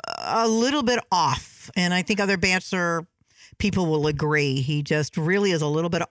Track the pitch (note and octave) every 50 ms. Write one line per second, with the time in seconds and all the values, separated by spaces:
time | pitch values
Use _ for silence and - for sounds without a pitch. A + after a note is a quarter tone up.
0 | - G1+ G1+ - - D#2+ B2+ A3+ A3+ A3+ A3 A3+ A#3 C4+ C#4 D4 B3 A#3 B3 A3+
1 | - - F#3+ F3 D#3 C#3 B2 - - - - - - - - F#3+ F3+ F3 F3+ F3+
2 | F3 - G#3+ G3 G3+ F#3+ G3 F3 F#3 F#3+ F#3 F#3 - - G3 F#3 F3 E3+ E3+ E3
3 | D#3+ - _ _ _ _ _ _ - - - - - G3+ E3+ F#3+ F3+ D#3+ D#3 D3+
4 | D3 D3+ D3+ C#3+ D#3 D3 D3+ D3 C#3+ C#3 C3 C#3 C3 C#3+ D3+ D3 C#3+ - D#3 D3+
5 | C#3+ - - F3 D3+ E3+ F#3 G3+ G3+ G3 F3 D#3 D3+ D3 D3+ D#3+ E3+ F3 E3+ E3
6 | E3 -